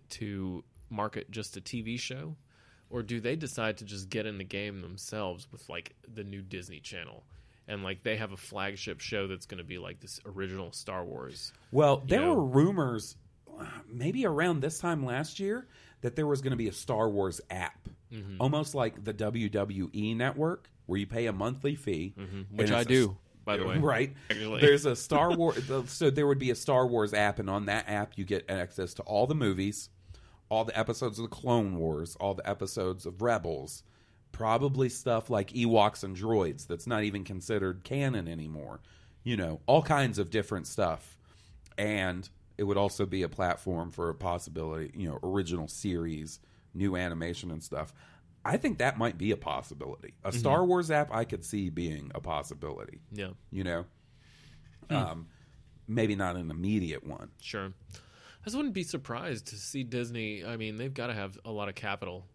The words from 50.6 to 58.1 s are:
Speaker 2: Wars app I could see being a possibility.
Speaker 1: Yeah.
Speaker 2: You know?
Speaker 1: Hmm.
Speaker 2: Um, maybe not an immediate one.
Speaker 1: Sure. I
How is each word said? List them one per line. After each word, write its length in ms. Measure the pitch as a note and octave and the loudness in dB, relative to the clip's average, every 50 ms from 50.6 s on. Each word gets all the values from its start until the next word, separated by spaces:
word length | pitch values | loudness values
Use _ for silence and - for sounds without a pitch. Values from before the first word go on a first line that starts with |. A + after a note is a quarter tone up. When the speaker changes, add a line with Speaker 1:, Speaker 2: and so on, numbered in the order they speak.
| F#3 | 6
Speaker 2:
Wars 240 | F3+ F3+ F3+ E3+ D#3+ | 6 4 4 4 4
app 220 | D#3 D3 D3 C#3+ - | 2 2 2 2 0
I 120 | A2+ A#2 | -2 -2
could 180 | - A2 F2+ E2+ | -2 -4 -8 -6
see 260 | - - G#2 F#2+ F2+ | -4 -2 -2 -2 -2
being 420 | D#2 E2+ F2 D#2+ D#2 D2 C#2+ C2+ C2+ | -2 -2 -2 -2 -4 -6 -8 -8 -10
a 60 | - | -8
possibility. 800 | - F2 D#2 D2 C#2+ - C#2+ C#2 D2+ D2+ C#2 - G#1 - - - - - | -4 -2 -2 -2 -2 -4 -8 -8 -8 -8 -8 -8 -10 -14 -14 -18 -18 -12
Speaker 1:
Yeah. 200 | G#2 G#2 G2 F#2 F#2 - - - | -8 -8 -6 -8 -8 -12 -14 -10
Speaker 2:
You 120 | - F#2+ F#2 | -6 -4 -2
know? 200 | F2+ E2+ E2+ F2 - - - - _ - - - - - - - - - - - - - - - - | -2 -2 -2 -4 -6 -14 -20 -20 _ -20 -20 -20 -20 -20 -20 -20 -20 -20 -20 -20 -20 -20 -20 -6 -2
Speaker 1:
Hmm. 60 | D#3+ | 0
Speaker 2:
Um, 320 | G#2+ F#2 E2 D#2+ E2 E2 - - - - - - - - - - - - | 0 0 0 -4 -8 -10 -14 -18 -20 -20 -20 -20 -20 -20 -20 -20 -18 -8
maybe 280 | - A2 A#2 G#2+ G#2+ G#2 | -2 0 2 2 2 2
not 200 | F#2+ G2 F2+ F2 | 2 0 0 0
an 120 | F2+ E2+ D#2+ | -2 -4 -4
immediate 560 | D2+ E2 F2+ G2+ A2 G#2 F2 D#2+ D2+ - - | -4 -2 0 2 2 2 2 0 -4 -6 -8
one. 240 | D2 C2 - - - - - | -10 -10 -10 -12 -16 -18 -16
Speaker 1:
Sure. 240 | - - - G#2 F#2+ G2 F#2 - - - - | -12 -8 -6 -6 -6 -6 -10 -14 -18 -20 -20
I 500 | - - - | -20 -20 -20